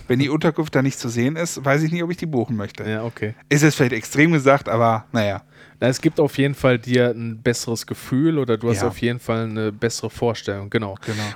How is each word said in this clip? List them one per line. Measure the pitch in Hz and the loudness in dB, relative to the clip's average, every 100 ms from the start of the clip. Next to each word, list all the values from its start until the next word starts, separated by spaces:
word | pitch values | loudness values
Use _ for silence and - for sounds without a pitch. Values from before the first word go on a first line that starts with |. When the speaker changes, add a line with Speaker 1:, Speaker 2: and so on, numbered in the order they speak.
| - | -2
Speaker 1:
wenn | 127 | 0
die | 139 | 2
Unterkunft | 156 170 151 156 | 2 0 0 0
da | 139 | 0
nicht | 135 - | 0 -2
zu | 123 | -4
sehen | 120 123 160 | 0 0 0
ist, | 170 - | -4 -4
weiß | 139 143 | 0 2
ich | 160 | 2
nicht, | 170 | -2
ob | 170 | -4
ich | 180 | -4
die | 170 | -4
buchen | 135 110 110 | -2 -2 -2
möchte. | 101 - 104 | -6 -8 -6
Speaker 2:
Ja, | 110 | -4
okay. | 117 - 104 117 - | -6 -6 -8 -6 0
Speaker 1:
Ist | 147 | 4
jetzt | 151 - | 4 4
vielleicht | 127 | 2
extrem | 110 - 139 160 | 0 -2 2 4
gesagt, | 160 131 139 - | 4 6 4 4
aber | 113 117 113 - | 2 2 2 -2
naja. | 117 104 98 - - - - | -2 0 -2 -10 -20 -20 -2
Speaker 2:
Na, | 120 | -2
es | 131 | 2
gibt | 160 - | 0 2
auf | 143 - | 0 2
jeden | 139 139 | 0 2
Fall | 135 123 | 2 2
dir | 120 123 120 | 2 2 2
ein | 113 117 110 | 0 -6 -4
besseres | 123 117 - 113 - | -2 -2 -2 -6 -6
Gefühl | 117 - 131 165 156 | -10 -2 0 2 2
oder | 123 110 | 0 0
du | 117 | 0
hast | 104 | 0
Speaker 1:
Ja. | 120 | -2
Speaker 2:
auf | - | -2
jeden | 117 120 | -4 -4
Fall | - 113 | -4 -4
eine | 113 110 107 | -4 -4 -4
bessere | 104 117 - 113 | -2 -4 -4 -8
Vorstellung, | - 120 107 - 98 101 | -4 -4 -4 -6 -8 -4
genau. | 113 104 95 - | -4 -4 -10 -8
Speaker 1:
Genau. | 107 107 | -6 -6